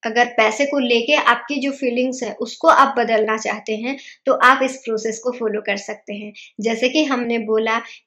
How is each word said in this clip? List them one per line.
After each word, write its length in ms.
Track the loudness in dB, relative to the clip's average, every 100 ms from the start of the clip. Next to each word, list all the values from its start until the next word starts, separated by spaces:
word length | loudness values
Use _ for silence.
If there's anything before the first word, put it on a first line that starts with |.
अगर 220 | -2 2 2
पैसे 400 | 4 2 2 0
को 140 | 0
लेके 340 | 2 0 2
आपकी 420 | 2 4 0 -2 -4
जो 160 | -4
feelings 520 | -2 -2 0 -2 -2
है 100 | -8
उसको 340 | -6 -8 0 4
आप 280 | 6 4 2
बदलना 400 | 0 2 2 -2
चाहते 380 | -4 -6 -6 -6
हैं, 220 | -6 -8 -12 -8 -2
तो 80 |
आप 260 | 4 6 4
इस 120 | 2 -4
process 440 | -6 -4 -4 -4
को 120 | -6
फॉलो 300 | -4 -4 -2
कर 160 | -2 -4
सकते 360 | -6 -12 -12
हैं। 200 | -12 -12 -16 -20 -6
जैसे 300 | -4 0 2
कि 140 | 2
हमने 340 | 0 0 0 -2
बोला 440 | 0 0 0 -2 -4 -20